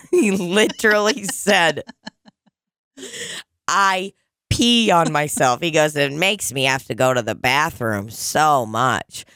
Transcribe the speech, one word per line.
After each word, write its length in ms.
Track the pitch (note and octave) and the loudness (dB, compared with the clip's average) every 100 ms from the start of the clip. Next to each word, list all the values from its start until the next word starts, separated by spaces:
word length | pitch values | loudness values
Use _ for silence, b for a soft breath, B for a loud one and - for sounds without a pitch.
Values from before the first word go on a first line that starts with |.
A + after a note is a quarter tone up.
| - | 0
He 180 | F4+ A3 | 0 2
literally 920 | F#3+ F3 G3 G#3+ - A3 G#3 G#3 G#3 | 0 0 0 0 0 0 2 2 -2
said, 580 | G3 - G3 G3 E3 C#3+ - - - - _ _ _ _ _ _ _ - A#4 B B B B _ - | -6 -6 0 2 2 0 -8 -16 -20 -20 _ _ _ _ _ _ _ -20 -16 B B B B _ -2
"I 440 | F3+ G3 F#3+ G3 - _ _ - | 2 2 0 -4 -12 _ _ -4
pee 420 | - A#3+ A#3+ G#3+ | 0 4 4 4
on 220 | F3 D#3 | 4 2
myself." 480 | D3+ D3+ - C3+ B2 | 0 -2 0 0 0
He 100 | E3+ | 0
goes, 240 | D#3 D3+ | 0 0
"It 160 | D3 C#3+ | 0 -2
makes 400 | D3 F#3+ G3+ - | 0 -2 -2 -6
me 100 | C3+ | -2
have 200 | C3+ C3 - | 0 -2 -4
to 80 | |
go 180 | G#2+ B2+ | -2 0
to 80 | B2+ | 0
the 120 | A2 | -2
bathroom 720 | G#2 B2+ C3+ E3 - A2+ G#2 A2 | -4 0 0 0 -2 -4 -4 -6
so 540 | A2 - - D3+ C#3+ A2 | -10 -4 0 2 2 0
much." 580 | A2 B2+ A2 - - - | -2 0 -2 -6 -14 -18